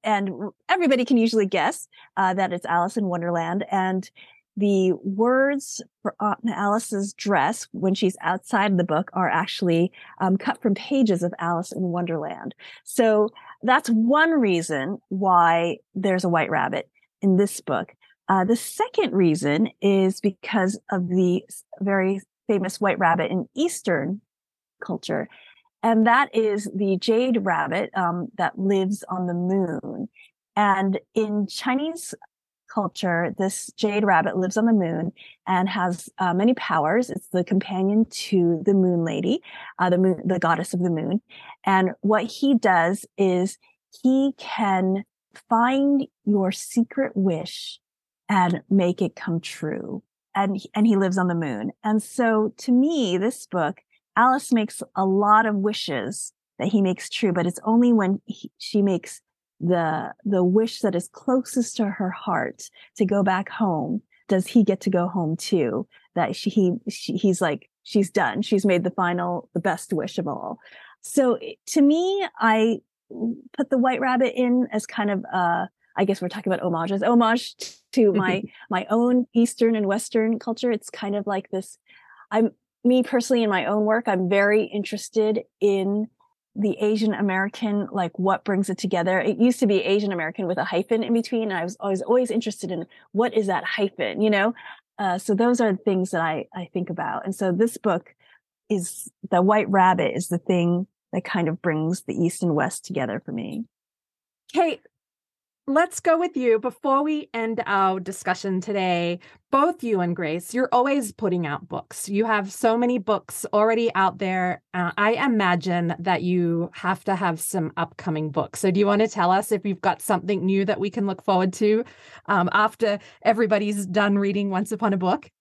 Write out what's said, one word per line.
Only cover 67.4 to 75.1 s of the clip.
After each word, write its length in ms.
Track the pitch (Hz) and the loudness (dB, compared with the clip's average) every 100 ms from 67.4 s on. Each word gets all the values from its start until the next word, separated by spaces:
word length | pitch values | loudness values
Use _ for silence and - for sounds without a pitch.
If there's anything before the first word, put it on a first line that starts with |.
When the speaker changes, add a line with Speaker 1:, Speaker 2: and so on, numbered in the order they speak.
| 170 143 _ _ | 0 -2 _ _
Speaker 1:
"She's 260 | - 214 196 | -2 0 2
done. 320 | - 143 107 | 0 0 -2
She's 240 | 208 202 202 | 0 2 4
made 180 | 180 | 2
the 80 | 180 | 0
final, 580 | - 175 180 175 175 - | -2 -2 -2 -2 -6 -6
the 80 | 180 | -4
best 320 | 180 165 - | -2 -4 -4
wish 240 | 165 190 - | -4 -4 -6
of 100 | 170 | -6
all." 320 | - - 233 - - - _ | -6 -8 -12 -16 -20 -20 _
So 360 | - - 254 226 | -4 0 2 0
i-, 140 | - - - | -4 -14 -4
to 140 | 320 | 4
me, 460 | 285 320 359 392 381 - | 4 4 2 -2 -4 0
I 400 | 226 220 226 226 _ _ _ 254 233 - - - | 2 4 4 0 _ _ _ -6 -6 -6 -12 -6
put 140 | 285 | -2
the 80 | 262 | 2
white 240 | 254 254 | 2 0
rabbit 320 | 254 254 254 - | 0 2 2 2
in 320 | 247 247 247 | 2 2 0
as 140 | 214 - | -2 -6
kind 260 | - 208 | -4 -2